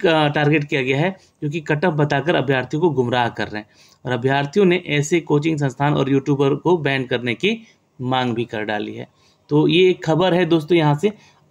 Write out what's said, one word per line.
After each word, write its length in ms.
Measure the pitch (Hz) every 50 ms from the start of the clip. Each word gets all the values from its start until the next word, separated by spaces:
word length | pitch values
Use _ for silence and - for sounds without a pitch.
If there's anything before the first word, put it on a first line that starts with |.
| -
target 580 | 180 165 156 151 147 143 156 147 147 151 151 143
किया 180 | 143 160 139
गया 160 | 131 131 135 139
है, 200 | 160 185 190 - _ _ _ _ -
जो 60 | 147
कि 100 | 147 170
कट 260 | 147 - 156 147 170
ऑफ 80 | 185 156
बताकर 420 | 147 147 147 147 139 135 165 175
अभ्यर्थियों 460 | 147 131 127 139 131 123 - - 151
को 80 | 170 175
गुमराह 400 | 147 127 123 120 120 123 120 117
कर 180 | 120 - 107 98
रहे 140 | 104 107
हैं। 80 | 107 - _ _ _ _ _ _ -
और 60 | 131
अभ्यर्थियों 540 | 123 120 120 135 139 139 143 143 - 202 202
ने 180 | 185 175 180 - -
ऐसे 320 | 147 147 143 - 180 170
कोचिंग 400 | 156 - 151 147 147 165 160 147
संस्थान 340 | 147 135 123 - 143 147 151
और 180 | 147 139 135
YouTuber 440 | 139 135 135 - 143 135 143 135 147
को 220 | 139 - 156 180 175
ban 280 | 143 143 139 135 127
करने 280 | 123 127 120 117 123 113
की 340 | 107 - 196 226 226 - - _ _ _ _ _ -
मांग 320 | 127 123 131 131 127 123 113
भी 120 | 113 120
कर 180 | 113 - 110 107
डाली 320 | 104 107 104 107 107 107
है। 120 | 113 127 - _ _ _ _ _ _ _ -
तो 180 | 147 147 156 147
ये 220 | 156 170 185 185
एक 140 | 180 - -
खबर 300 | 160 156 151 185 185 170
है 120 | 180 180
दोस्तों 320 | 160 170 160 151 151 180 165
यहाँ 180 | 156 151 143
से, 160 | 147 190 214 208 - - _ _ _ _ -